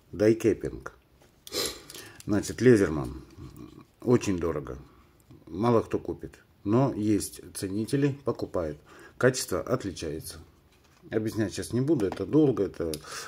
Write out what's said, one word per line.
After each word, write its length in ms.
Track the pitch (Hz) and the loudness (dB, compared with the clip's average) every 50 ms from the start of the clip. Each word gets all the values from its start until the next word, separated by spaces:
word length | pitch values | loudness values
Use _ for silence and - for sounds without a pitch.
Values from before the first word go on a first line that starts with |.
| _ _ | _ _
дайкепинг. 840 | - 85 104 110 113 113 - 110 90 - - 65 58 - - - - _ _ _ _ _ - _ _ _ _ - - - - - - - - - - - - - - - - | -2 4 4 4 4 6 4 2 2 2 -2 -6 -8 -8 -12 -16 -18 _ _ _ _ _ -20 _ _ _ _ -8 -6 -6 -4 -6 -8 -10 -16 -18 -18 -18 -18 -18 -20 -14 -4
Значит, 340 | - 104 98 - - 78 - | -2 -2 0 0 -2 -2 4
Лезерман. 600 | 113 127 120 101 98 78 80 73 65 62 67 65 - - - - - - - - - - - - - - _ _ | 8 8 8 8 6 4 2 -2 -4 -6 -8 -10 -14 -18 -20 -18 -18 -18 -18 -18 -20 -20 -20 -20 -20 -20 _ _
Очень 380 | - 113 123 117 - 104 95 85 | 2 2 2 4 4 0 -2 0
дорого. 400 | 82 82 76 76 69 65 64 65 65 - - - - _ _ _ _ _ - - - | -2 -2 -2 -4 -6 -8 -12 -14 -16 -20 -20 -20 -20 _ _ _ _ _ -20 -20 -18
Мало 360 | - 82 92 110 120 120 107 | -12 -6 -2 2 4 4 2
кто 180 | 90 - - 98 | 2 0 -4 -4
купит. 400 | - - 82 - - - - - _ _ _ _ _ | -4 -4 -8 -8 -10 -14 -16 -20 _ _ _ _ _
Но 280 | 101 110 123 139 113 - | 2 4 4 4 2 0
есть 460 | 104 107 110 104 92 85 - - - - - - | 0 2 2 2 2 0 -4 -10 -14 -18 -14 -10
ценители, 640 | - 104 92 98 107 110 104 127 135 143 143 131 143 - | -8 -6 -4 -4 -4 -2 -2 0 2 2 0 0 -2 -4
покупают. 540 | 117 113 - 101 - - 92 82 76 73 - - - - - - - - _ | -6 -4 -4 -6 -4 -4 -4 -4 -4 -6 -8 -14 -20 -20 -20 -20 -20 -4 _
Качество 420 | - 131 131 - - - 92 87 | 2 2 2 2 -2 -4 -4 -4
отличается. 760 | - - 127 127 - 95 78 - 85 78 76 80 - - - 76 - - _ _ _ _ _ _ _ _ _ _ - - | -2 -2 -4 -4 -4 -8 -8 -8 -8 -8 -8 -8 -10 -12 -16 -16 -18 -20 _ _ _ _ _ _ _ _ _ _ -14 -4
Объяснять 400 | 104 110 110 110 98 107 107 92 | -4 -2 -2 -2 -2 -2 -4 -2
сейчас 220 | 82 - 90 82 110 | -4 -6 -8 -4 -2
не 80 | 120 | -2
буду, 260 | 135 143 170 131 98 90 | 0 2 2 2 2 0
это 180 | - - 98 | -2 -4 -4
долго, 380 | 95 117 156 156 135 110 101 98 | 2 4 4 4 4 4 2 0
это 280 | 82 - - 85 80 80 73 - - - - - | -2 -2 -4 -6 -4 -6 -8 -10 -14 -14 -14 -14